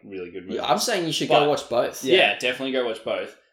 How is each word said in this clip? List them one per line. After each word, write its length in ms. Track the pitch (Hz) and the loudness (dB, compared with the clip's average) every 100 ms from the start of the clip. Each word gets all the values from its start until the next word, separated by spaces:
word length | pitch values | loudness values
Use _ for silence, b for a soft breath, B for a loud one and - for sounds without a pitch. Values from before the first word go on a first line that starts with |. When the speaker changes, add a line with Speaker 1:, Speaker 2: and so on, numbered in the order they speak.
Speaker 1:
really 260 | - 95 87 | -14 -12 -10
good 120 | 92 | -12
movies. 120 | 87 - | -8 -4
Speaker 2:
Yeah, 80 | - | 0
I'm 80 | 175 | 0
saying 280 | 233 208 165 | 0 -2 -2
you 60 | |
should 160 | 151 135 | -2 2
Speaker 1:
But 120 | 151 | 4
Speaker 2:
go 80 | 147 | 4
watch 200 | 143 - | 2 0
both. 360 | 120 131 - | 0 0 -2
Speaker 1:
Yeah. 120 | 131 180 | 2 6
Speaker 3:
Yeah. 200 | 123 101 | 4 2
Speaker 1:
definitely 320 | 123 127 135 | -2 -2 -2
go 140 | 131 120 | -2 -2
watch 160 | 110 | -4
both. 320 | 123 98 98 - _ | -4 -4 -6 -12 _